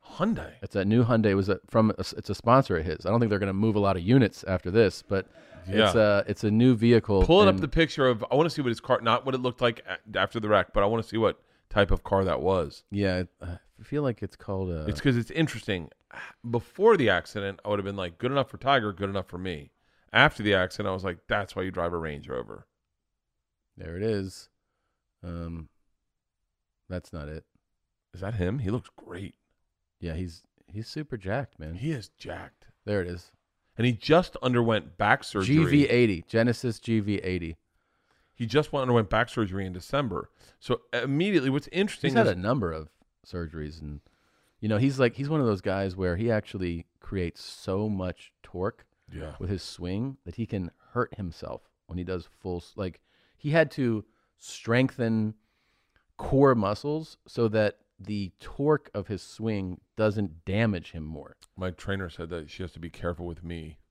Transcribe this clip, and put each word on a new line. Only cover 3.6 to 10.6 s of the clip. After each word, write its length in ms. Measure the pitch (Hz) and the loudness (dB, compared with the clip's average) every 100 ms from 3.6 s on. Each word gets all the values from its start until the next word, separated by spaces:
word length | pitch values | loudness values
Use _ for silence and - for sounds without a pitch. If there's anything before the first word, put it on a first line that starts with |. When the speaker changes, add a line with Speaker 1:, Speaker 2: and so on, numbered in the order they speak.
| 110 104 | 0 2
Speaker 2:
a 40 | |
lot 160 | 101 92 | 2 0
of 40 | |
units 420 | 87 131 107 - - | 4 6 4 0 -4
after 260 | 92 90 | -4 0
this, 300 | 104 101 - - | 4 4 2 -4
but 200 | 98 - - - - 92 | -4 -4 -18 -20 -18 -2
it's 260 | 107 107 113 | 2 4 6
Speaker 1:
Yeah. 240 | 107 101 | 4 4
Speaker 2:
a, 40 | 98 | 0
it's 160 | 101 | -2
a 80 | 107 | 2
new 220 | 107 123 117 | 6 6 6
vehicle. 480 | 117 117 - 98 92 | 6 6 6 4 6
Speaker 1:
Pull 160 | 180 | 8
it 40 | 202 | 8
up 80 | 190 | 6
Speaker 2:
and 80 | |
Speaker 1:
the 40 | 156 | 0
picture 400 | 165 160 - 131 | 2 0 2 2
of, 160 | 113 120 | 2 0
I 40 | 135 | 2
wanna 140 | 165 | 2
see 120 | 156 | 0
what 80 | 127 | -2
his 100 | 113 | -4
car, 220 | - 120 | -2 0
not 240 | 117 120 131 | 2 2 0
what 100 | 131 | -2
it 40 | |
looked 220 | 123 110 | -2 0
like 220 | 120 113 - | 0 0 -10
a-, 300 | 92 - 92 | -12 -6 -2
after 220 | 101 117 | -2 -2
the 80 | 104 | 2
wreck, 260 | 104 | 2